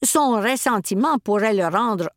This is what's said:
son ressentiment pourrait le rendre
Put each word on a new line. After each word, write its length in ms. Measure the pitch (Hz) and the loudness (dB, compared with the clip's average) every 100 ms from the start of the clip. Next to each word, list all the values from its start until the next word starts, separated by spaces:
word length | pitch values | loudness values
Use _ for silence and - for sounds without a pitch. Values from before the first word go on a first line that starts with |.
son 280 | 262 311 277 | 0 2 2
ressentiment 880 | 226 220 262 262 214 - 196 294 277 | 2 0 -2 -2 -2 -2 -2 0 0
pourrait 340 | - 208 220 | 0 0 2
le 140 | 202 170 | 0 0
rendre 420 | 190 240 196 165 | 0 0 -2 -6